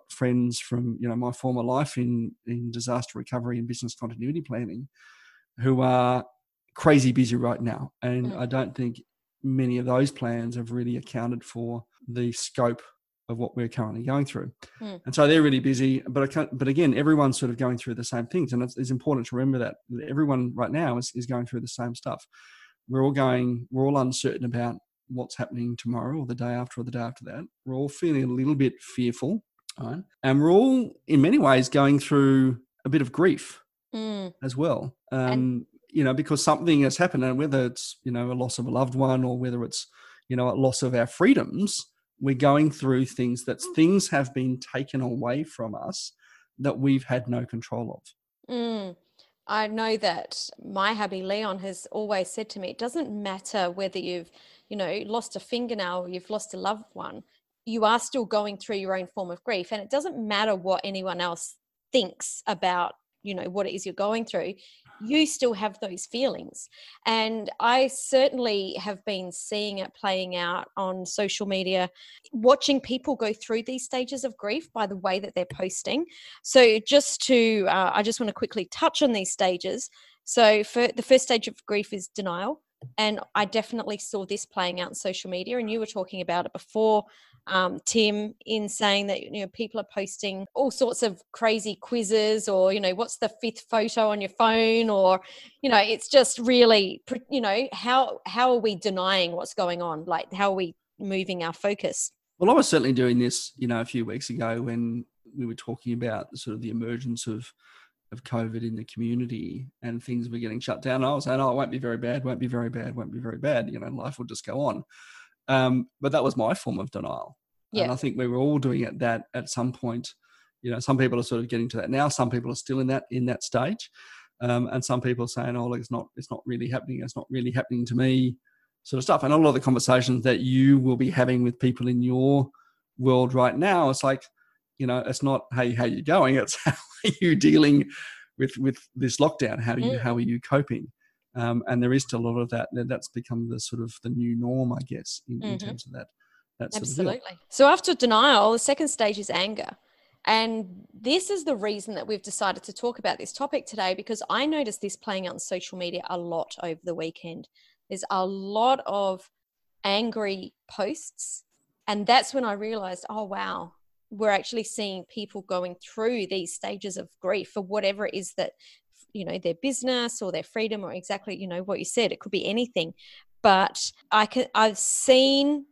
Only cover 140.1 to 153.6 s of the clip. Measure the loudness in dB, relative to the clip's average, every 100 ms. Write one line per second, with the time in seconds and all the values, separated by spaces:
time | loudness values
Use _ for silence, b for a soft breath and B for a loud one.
140.1 | 0 0 -2 0 0 2 -4 -6 _ _
141.1 | _ _ -4 -2 0 0 2 2 2 0
142.1 | -2 -2 -2 -2 -4 -4 -4 -4 -6 -8
143.1 | -12 -8 -6 -6 -6 -8 -8 -8 -8 -6
144.1 | -2 -2 -2 -2 0 -2 -2 -6 -10 -10
145.1 | -14 -10 -8 -6 -6 -8 -10 -14 -16 -18
146.1 | _ _ _ _ -12 -10 -8 -6 -2 -2
147.1 | -2 -8 -18 _ 6 8 8 4 0 4
148.1 | 6 8 8 6 4 2 0 0 0 0
149.1 | 0 -4 -2 -2 -4 -10 -12 _ _ _
150.1 | _ 0 2 2 -2 -6 -12 -20 -6 0
151.1 | 0 0 -4 -2 -2 -2 -4 -6 -8 -6
152.1 | -6 -6 -2 -2 -2 -8 -6 -6 -4 -4
153.1 | -4 -8 -6 -4 -4